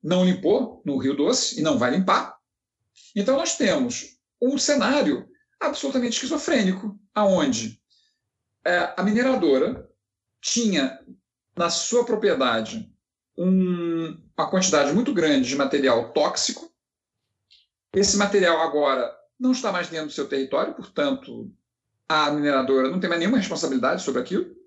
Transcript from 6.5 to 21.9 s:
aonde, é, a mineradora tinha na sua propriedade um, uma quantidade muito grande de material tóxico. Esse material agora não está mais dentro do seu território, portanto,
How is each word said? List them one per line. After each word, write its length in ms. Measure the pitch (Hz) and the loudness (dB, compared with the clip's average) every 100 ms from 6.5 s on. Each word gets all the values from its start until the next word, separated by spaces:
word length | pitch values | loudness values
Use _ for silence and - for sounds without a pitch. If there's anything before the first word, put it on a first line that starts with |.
| 285 190 185 214 - _ | 2 2 0 -6 -12 _
aonde, 680 | - 202 185 147 110 110 - _ _ _ _ _ _ _ _ | 0 2 4 2 0 -4 -12 _ _ _ _ _ _ _ _
é, 300 | 160 180 165 - | -2 0 -2 -2
a 60 | |
mineradora 840 | 190 214 262 254 170 131 113 127 - _ _ _ _ _ | 0 2 2 2 4 4 2 -2 -12 _ _ _ _ _
tinha 580 | - 233 226 170 131 - - - _ _ _ - | -4 0 2 2 -2 -4 -20 -20 _ _ _ -4
na 140 | 175 | -2
sua 360 | - - 240 240 | -2 0 0 2
propriedade 840 | 214 202 147 127 113 107 113 - _ _ _ _ - | 0 2 2 2 0 -4 -10 -14 _ _ _ _ -4
um, 840 | 180 190 185 175 170 165 165 - - - | 2 2 2 0 -2 -4 -4 -10 -16 -4
uma 120 | 156 | -2
quantidade 420 | 190 185 151 139 | 0 2 2 4
muito 220 | 170 254 | 2 2
grande 340 | 214 156 139 123 | 2 2 2 2
de 80 | 139 | 0
material 560 | 135 143 131 117 120 | 0 2 2 2 0
tóxico. 580 | - 147 - - - - _ _ _ _ _ _ _ _ - _ _ _ | 0 0 0 -4 -6 -12 _ _ _ _ _ _ _ _ -20 _ _ _
Esse 240 | 196 196 202 | 0 2 2
material 420 | 202 202 175 165 | 2 2 2 2
agora 560 | 160 147 143 135 - - _ _ | 0 0 0 0 -4 -8 _ _
não 140 | 254 | -2
está 180 | 247 220 | 0 -2
mais 160 | 180 170 | -4 -6
dentro 200 | 165 156 | -8 -8
do 60 | |
seu 140 | - 139 | -8 -4
território, 460 | 139 131 135 - | -4 -2 -2 -2
portanto, 760 | - - - 143 131 - 117 113 - _ _ _ | -6 -10 -4 -2 -2 -8 -16 -16 -18 _ _ _